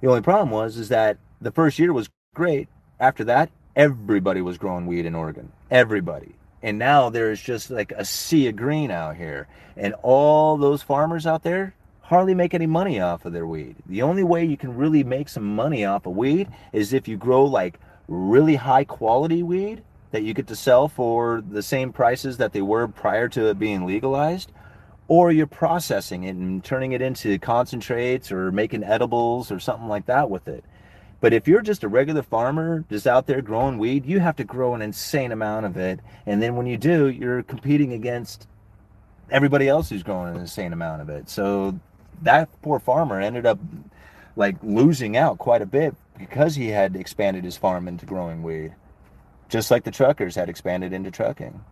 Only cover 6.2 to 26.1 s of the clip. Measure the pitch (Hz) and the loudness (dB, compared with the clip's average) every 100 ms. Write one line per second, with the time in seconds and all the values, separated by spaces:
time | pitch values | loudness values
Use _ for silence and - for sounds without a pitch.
6.2 | - - _ _ 117 104 120 143 123 117 | -12 -20 _ _ -6 -2 4 4 4 2
7.2 | 113 107 - 120 - 123 101 - 98 - | -2 -2 -6 -8 -6 -6 -6 -6 -8 -8
8.2 | - 160 131 104 123 151 143 87 80 78 | 0 2 2 0 -2 -2 -2 -4 -6 -8
9.2 | 82 71 71 - - - 101 104 - 131 | -10 -10 -12 -20 -20 -6 -6 -4 4 6
10.2 | 147 151 156 156 143 143 - 139 156 170 | 6 6 4 4 2 2 0 0 0 -2
11.2 | 160 160 170 180 190 - _ _ - 175 | -2 -2 -2 -4 -6 -10 _ _ 2 2
12.2 | 190 185 175 180 165 160 196 123 90 85 | 4 2 2 0 0 0 0 0 0 -2
13.2 | 90 85 82 80 67 64 - 95 135 185 | -6 -8 -6 -8 -10 -16 -10 -2 0 2
14.2 | 180 170 170 143 135 120 147 156 131 131 | 2 2 2 -2 -6 -2 2 2 2 -2
15.2 | 143 - 104 104 135 143 101 98 92 92 | -6 -6 -6 -2 -2 0 0 -2 -4 -2
16.2 | 127 160 196 - - 107 104 131 120 110 | 0 0 -2 -8 -8 -4 0 -2 -2 -6
17.2 | 117 131 139 127 90 85 - - - 82 | 2 6 6 4 -2 -6 -20 -20 -10 -6
18.2 | 92 120 156 143 123 131 143 - 113 120 | 4 6 6 4 4 2 2 -4 0 2
19.2 | 160 165 175 180 196 226 - - - 110 | 2 -2 -2 -2 -4 -8 -18 -20 -8 -6
20.2 | 107 110 - 110 - 123 147 - 120 117 | -4 -6 -8 -4 4 4 4 0 0 0
21.2 | 117 117 104 104 101 135 131 - 120 123 | 0 -2 -4 -8 -4 -2 -4 2 2 2
22.2 | 139 123 113 104 98 110 117 101 107 104 | -6 -2 -2 -2 0 0 0 -2 -2 0
23.2 | 120 123 110 98 107 101 90 101 131 135 | 0 0 0 0 -2 -2 -2 -2 -2 0
24.2 | 151 180 - - - - - - _ 160 | 0 -2 -10 -20 -20 -20 -20 -20 _ 6
25.2 | 175 160 151 - 156 170 156 107 - | 6 4 2 0 -2 -2 -2 -4 -4